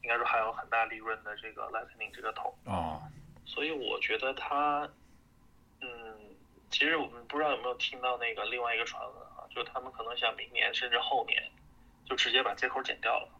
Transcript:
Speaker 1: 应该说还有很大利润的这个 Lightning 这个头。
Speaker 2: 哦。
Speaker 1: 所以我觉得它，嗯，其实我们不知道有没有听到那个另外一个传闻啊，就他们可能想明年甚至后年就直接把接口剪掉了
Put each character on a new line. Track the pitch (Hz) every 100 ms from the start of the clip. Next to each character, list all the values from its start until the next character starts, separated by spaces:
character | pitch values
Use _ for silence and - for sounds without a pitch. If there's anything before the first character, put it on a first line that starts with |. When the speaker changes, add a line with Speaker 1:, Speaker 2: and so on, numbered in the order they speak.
Speaker 1:
应 | -
该 | 120
说 |
还 | 120 117
有 | 110
很 | 113 -
大 | 113
利 | 113 110
润 | 110 113
的 | 107 104
这 | 110
个 | - 107
Lightning | 110 120 - -
这 | -
个 | 110
头。 | - - -
Speaker 2:
哦。 | - 95 80 78 76 - - -
Speaker 1:
所 | - -
以 | 147
我 | 156 120 123
觉 | - 147
得 | 131
它， | 135 - 143 147 147 147 - - - - - - - - -
嗯， | 247 233 226 220 - - - - -
其 | -
实 | 143 160
我 | 131
们 | 120 -
不 | -
知 |
道 | 151
有 | 131
没 |
有 | 123 123
听 | - 127
到 | 127 123
那 | 120
个 | 110
另 | 107 120
外 | 120
一 | 117
个 |
传 | 113 113
闻 | 113 -
啊， | - - -
就 | -
他 | 117 -
们 | 135
可 | -
能 | 113 120
想 | - -
明 | -
年 | - -
甚 | - -
至 | -
后 | - - -
年 | - - - - - - -
就 | -
直 | 131 -
接 | 127
把 | 127
接 | - 127
口 | 131
剪 | 131 -
掉 | -
了 | 117 - -